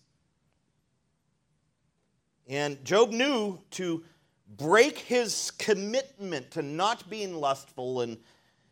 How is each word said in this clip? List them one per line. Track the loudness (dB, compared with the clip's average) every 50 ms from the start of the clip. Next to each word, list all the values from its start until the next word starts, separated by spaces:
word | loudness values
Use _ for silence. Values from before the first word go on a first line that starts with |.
| _ _ _ _ _ _ _ _ _ _ _ _ _ _ _ _ _ _ _ _ _ _ _ _ _ _ _ _ _ _ _ _ _ _ _ _ _ _ _ _ _ _ _ _ _ _ _ _ _
And | -6 -4 -2 -2 -2 -4 -6 -2
Job | 2 4 6 6 6
knew | 4 2 2 2 2 2 0 -2 -4 -8 -12 _
to | -8 -6 -4 -2 -4 -4 -6 -12 _ _ _ _ _ _ _
break | -20 -12 -6 0 6 6 6 6 6 2
his | -4 -4 0 0 0 0 0 -2 -4 -6 -6
commitment | -6 -4 0 0 0 0 0 -2 -2 -2 -4 -4 -8 -12 -8 -6 -6 -6 -8 -8
to | -6 -6 -6
not | -4 -2 -2 0 0 0 -2 -6 -10
being | -10 -8 -8 -8 -4
lustful | -2 0 0 0 -2 -6 -12 -12 -8 -6 -4 -2 -2
and | -4 -4 -6 -10 -16 _ _ _ _ _ _ _ _ _